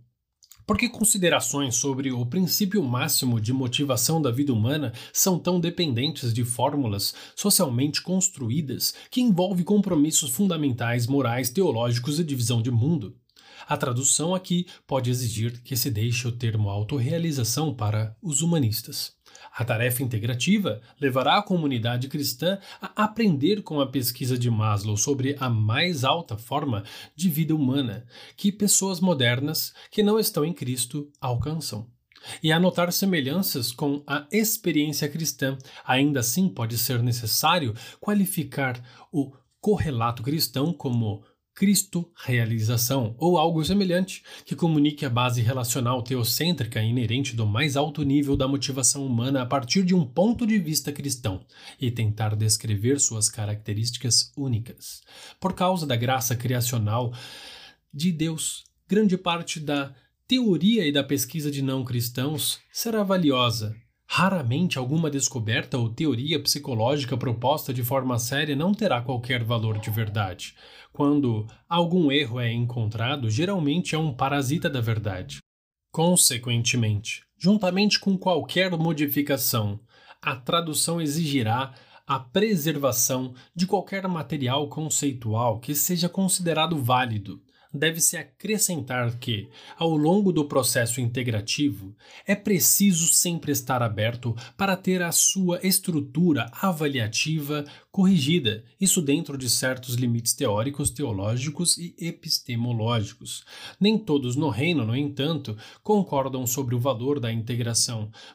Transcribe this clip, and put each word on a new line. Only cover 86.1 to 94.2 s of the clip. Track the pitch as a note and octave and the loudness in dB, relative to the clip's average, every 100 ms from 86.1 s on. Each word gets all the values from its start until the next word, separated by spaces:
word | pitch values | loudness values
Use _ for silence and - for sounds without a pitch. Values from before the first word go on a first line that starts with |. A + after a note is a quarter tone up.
| - F#3 - E3+ D#3 E3 D#3+ | 0 0 0 0 0 0 0
válido. | A#2+ B2+ B2+ G#2+ F#2+ D#2+ _ _ _ | 2 2 2 -2 -6 -14 _ _ _
Deve-se | C#3 D#3 E3 - E3+ | -2 0 2 0 0
acrescentar | D3 _ G3 G#3+ - E3 B2 B2+ A#2+ - | -6 _ -4 0 0 -2 -4 -2 -2 -2
que, | - G#2 G2+ - - - | -4 -4 -6 -16 -16 -2
ao | E3 | 0
longo | D#3 D3+ G3 G3 | 4 4 4 4
do | D#3 D3 | 2 2
processo | C3+ A#2+ B2+ A#2 - | 2 2 2 0 0
integrativo, | A#2+ B2+ B2 G#2+ G#2+ - D3 - F#2+ - - - - | -2 -2 -2 -2 -2 0 0 -2 -12 -18 -20 -8 -2
é | |
preciso | G3+ G#3+ F#3 - - G3+ E3 E3 | -2 2 2 4 6 6 6 4
sempre | - F3+ E3+ - | 2 2 -2 -2
estar | B2+ - B2+ | -2 0 0
aberto | A#2 G2+ A2 - | 0 0 -2 -2